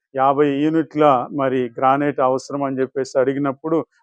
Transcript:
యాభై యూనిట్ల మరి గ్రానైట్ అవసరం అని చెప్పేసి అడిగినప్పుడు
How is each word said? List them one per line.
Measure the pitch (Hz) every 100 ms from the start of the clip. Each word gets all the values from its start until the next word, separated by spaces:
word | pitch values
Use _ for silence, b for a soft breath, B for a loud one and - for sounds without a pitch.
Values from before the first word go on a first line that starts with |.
| _ 135
యాభై | 135 139 147
యూనిట్ల | 139 151 160 147 147 151 127 127
మరి | 151 135 127
గ్రానైట్ | 123 117 131 139 147 139
అవసరం | 131 131 - 139
అని | 139 135
చెప్పేసి | 131 139 131 139
అడిగినప్పుడు | 127 139 143 135 160 160 131 _